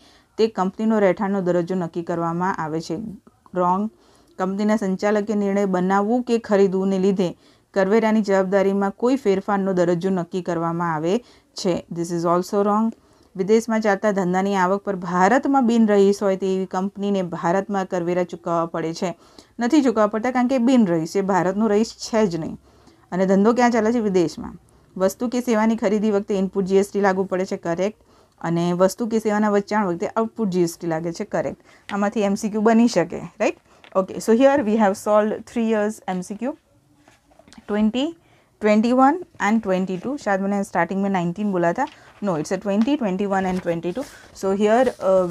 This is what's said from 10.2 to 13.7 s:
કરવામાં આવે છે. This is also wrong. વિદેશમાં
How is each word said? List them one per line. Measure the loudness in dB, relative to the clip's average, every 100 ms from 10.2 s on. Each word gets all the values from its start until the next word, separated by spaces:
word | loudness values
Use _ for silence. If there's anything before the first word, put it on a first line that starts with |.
| -4 -6
કરવામાં | -4 -4 -2 -2 -2
આવે | -2 -2 -2 -4 -20 _
છે. | -6 -4 -4 -6
This | -8 -4
is | -2
also | 0 0 0 0
wrong. | 0 0 -2 -4 _ _ _ -6
વિદેશમાં | 2 2 2